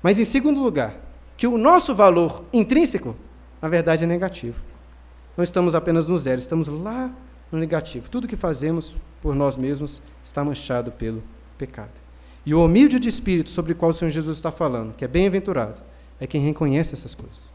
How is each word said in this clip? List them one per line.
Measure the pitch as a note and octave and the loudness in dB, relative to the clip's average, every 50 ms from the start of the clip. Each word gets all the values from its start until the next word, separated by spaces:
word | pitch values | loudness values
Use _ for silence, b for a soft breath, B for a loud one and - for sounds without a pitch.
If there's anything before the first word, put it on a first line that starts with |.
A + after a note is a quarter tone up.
Mas, | - F3 G#3 | 4 4 4
em | G#3 A3+ | 4 2
segundo | - - C#4 C4 D4+ D4 C#4 | 2 2 2 2 2 2 2
lugar, | C4+ A#3+ E3 C#3+ A#2+ G#2+ G2+ - - - - - - - - | 0 0 0 0 -4 -4 -6 -14 -18 -20 -20 -20 -20 -20 -6
que | - - | -2 -2
o | A#3+ A#3+ | 0 2
nosso | A3+ A3 D4 F4 F4 - - A#3+ | 4 6 6 6 6 4 2 4
valor | F#3+ G#3 F#3+ F3+ F3 F3 D#3+ - - - - | 6 8 8 8 6 2 2 -2 -8 -12 0
intrínseco, | - A#3 G#3 - C4 D4+ E4 - - - - B2 G#2+ - - - - - - - - - | 2 2 2 4 4 4 4 2 0 -4 -6 -6 -10 -12 -16 -20 -20 -20 -20 -20 -14 -8
na | - | -4
verdade, | D#3+ E3+ E3+ E3 E3 D#3+ D#3 E3 | 0 0 2 4 2 2 2 2
é | |
negativo. | E3+ F3 F3 F#3+ F3+ F3+ - - A#2 A2+ - - - - - - - - - - - - - - - - | 0 0 0 -2 -4 -6 -8 -10 -10 -10 -10 -12 -12 -16 -20 -20 -20 -20 -20 -20 -20 -20 -20 -20 -12 -2
Não | - F3 | -2 -2
estamos | E3+ F3 F#3 F3+ F3 E3 | 0 2 2 2 4 2
apenas | D#3+ D#3 F3 E3 E3 D#3 | 2 2 2 2 2 2
no | D#3+ F#3 | 0 -2
zero, | E3+ C3 C3 B2+ B2+ | -2 0 -2 -2 -2
estamos | B2 - E3 E3 D#3 | -2 -2 -2 -2 -2
lá | D3 D3 D#3 F3+ G#3+ A#3 B3+ B3+ B3+ B3+ - - - - - - - | -2 -6 -8 -8 -6 -6 -6 -6 -8 -10 -14 -20 -20 -20 -20 -14 -8
no | - D#3+ | -4 -4
negativo. | E3 D#3 E3 D#3 D#3+ - - B2 A#2 - | -2 -2 -2 -4 -4 -6 -12 -12 -12 -6
Tudo | - B3+ B3+ | -6 -6 -6
que | - G#3 | -4 -6
fazemos | - - E3+ D3+ B2+ C#3+ D#3 E3 E3 D#3 - - - - - - - | -4 -4 -4 -4 -2 -2 -2 -2 -2 -4 -6 -10 -10 -10 -10 -20 -6
por | - D3+ C#3 | -4 -2 0
nós | C#3 C#3+ C#3 C3+ | 0 0 0 0
mesmos | C3+ B2+ C3+ C#3+ C#3 D3 C#3+ - - b b b b - | -2 -4 -4 -2 -4 -6 -8 -10 -14 b b b b -18
está | - - D3+ C#3+ | -10 -6 -4 -4
manchado | D3 C#3 - - - B2+ B2 A#2+ B2 | -4 -4 -6 -6 -4 -4 -4 -4 -6
pelo | - - A#2 A2+ A2+ A2+ - - - - - - - - | -8 -8 -8 -8 -6 -8 -12 -16 -20 -20 -20 -20 -12 -12
pecado. | C#3 C3 - - G#2 A2 - - - b b b b b b b b | -12 -12 -12 -16 -16 -16 -20 -20 -20 b b b b b b b b
E | C#3+ D3+ | 0 2
o | E3 E3+ | 4 4
humilde | D#3+ E3+ A3 C#4+ D4 B3 B3 | 6 8 8 6 6 6 2
de | B3 A#3 | 0 0
espírito | - - - G3 F#3 E3+ D#3 - | -2 -2 0 0 0 0 0 -2
sobre | - - E3 D#3+ E3 | -4 -4 -4 -4 -2
o | |
qual | E3 F3 E3 | 0 0 0
o | D#3+ | 0
Senhor | - E3+ D#3+ | 0 -2 -2
Jesus | C#3+ D#3+ D#3 D#3 D#3 | -2 -4 -4 -4 -6
está | D3+ - E3 | -4 -6 -8
falando, | D#3+ - E3+ C#3+ B2 A#2 A2 A2 A2+ | -4 -2 -2 -2 -2 -4 -6 -8 -10
que | - C3+ | -10 -8
é | |
bem-aventurado, | B2 B2+ F3 F#3+ G3+ F#3 G3 F#3+ G3+ F3+ C3 A2+ G#2+ - - - b b b b b b - | -2 0 2 2 2 0 -2 -4 -2 -4 -2 -4 -4 -8 -14 -20 b b b b b b -14
é | C3 | -10
quem | - - D3+ | -4 -2 0
reconhece | C#3 D3+ D3+ - D#3+ C#3+ C3+ D3+ E3 - C3 | 0 0 0 0 0 0 2 0 0 -2 -4
essas | - - A#2 - | -10 -12 -12 -14
coisas. | - - - - - - - | -16 -18 -18 -18 -20 -20 -20